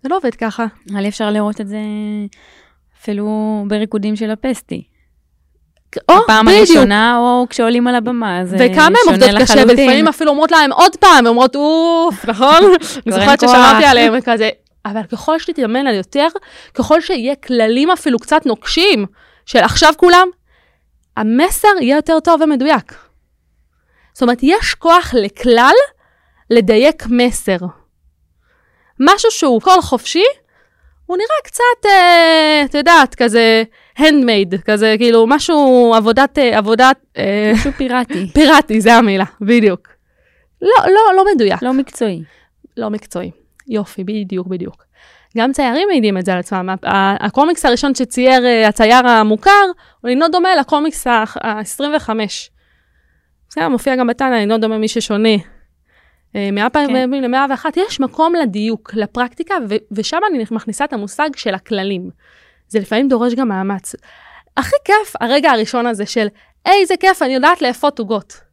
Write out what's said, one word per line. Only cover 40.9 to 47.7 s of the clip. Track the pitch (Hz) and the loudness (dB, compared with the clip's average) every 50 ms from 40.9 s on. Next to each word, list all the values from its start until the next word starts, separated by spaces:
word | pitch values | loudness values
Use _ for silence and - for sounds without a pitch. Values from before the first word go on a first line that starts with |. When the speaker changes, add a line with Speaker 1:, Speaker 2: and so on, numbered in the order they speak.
| 381 415 440 427 370 | 2 4 4 4 2
Speaker 1:
לא | 381 381 403 403 | 2 2 2 0
מדויק. | 285 233 196 - - - | 0 0 0 -2 -2 -4
Speaker 2:
לא | 247 262 | -4 -4
מקצועי. | 262 269 - _ - 240 214 185 165 160 _ _ _ _ _ _ _ _ _ _ | -4 -4 -6 _ -6 -6 -6 -6 -8 -14 _ _ _ _ _ _ _ _ _ _
Speaker 1:
לא | 233 233 214 | -12 -10 -8
מקצועי. | 208 214 - - - 175 185 175 165 _ _ _ _ _ _ - | -10 -10 -12 -12 -12 -12 -12 -12 -14 _ _ _ _ _ _ -8
יופי, | 226 214 202 - - - 190 | -8 -8 -8 -8 -12 -14 -10
בדיוק, | 180 214 214 208 185 190 180 180 | -8 -8 -8 -8 -8 -8 -10 -8
בדיוק. | 180 190 180 180 - - _ _ _ _ _ _ _ _ _ _ _ _ | -8 -10 -10 -10 -14 -16 _ _ _ _ _ _ _ _ _ _ _ _
גם | 233 226 262 269 | -4 -2 -2 -2
ציירים | - 285 247 233 294 370 415 | -2 -4 -2 -2 -2 -2 -2
מעידים | 381 285 220 208 196 185 | 0 0 0 0 -2 -2
את | 180 | -4
זה | 185 185 | -4 -4
על | 180 | -4
עצמם. | 180 - 214 190 185 185 | -6 -6 -8 -8 -6 -8
ה-, | 185 190 - - | -10 -8 -6 -4
ה-, | - 196 196 196 196 - - | -2 0 0 0 -2 -2 -4
הקומיקס | 202 - 247 285 320 349 320 - | -4 0 0 0 0 0 -2 0
הראשון | 285 | -2